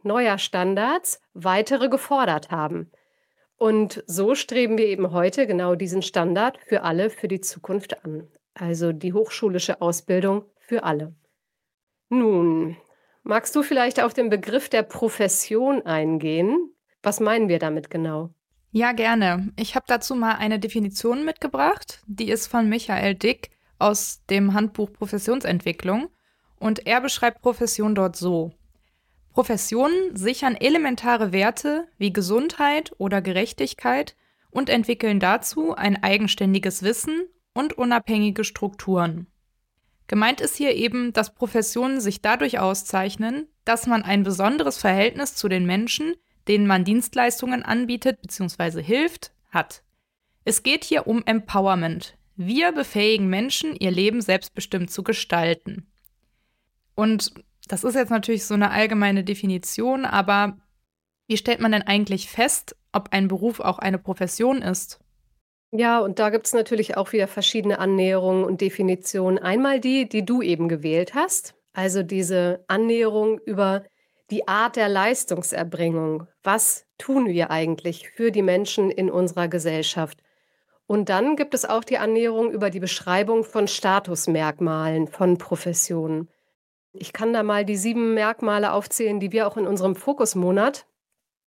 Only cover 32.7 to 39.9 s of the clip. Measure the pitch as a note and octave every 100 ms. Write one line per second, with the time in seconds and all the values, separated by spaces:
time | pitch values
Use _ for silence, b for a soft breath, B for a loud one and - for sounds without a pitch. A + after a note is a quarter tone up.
32.7 | D4+ D#4+ - G3 G3 F#3+ F#3 A3+ - C4+
33.7 | - A#3+ C4 D4 - _ _ _ A#3+ C#4
34.7 | A#3+ A3 A#3 A3 G3+ F#3 A3+ - D#4 D#4+
35.7 | - G3+ G3 G3 G3+ G#3+ - F#3+ G3 F#3+
36.7 | - F#3+ A#3+ - D#4+ F4+ _ _ B3 D4+
37.7 | - B3 A#3+ - G#3+ G#3 G3+ G#3+ - G3+
38.7 | G3 - F#3 E3+ E3 F3+ _ _ _ _
39.7 | _ _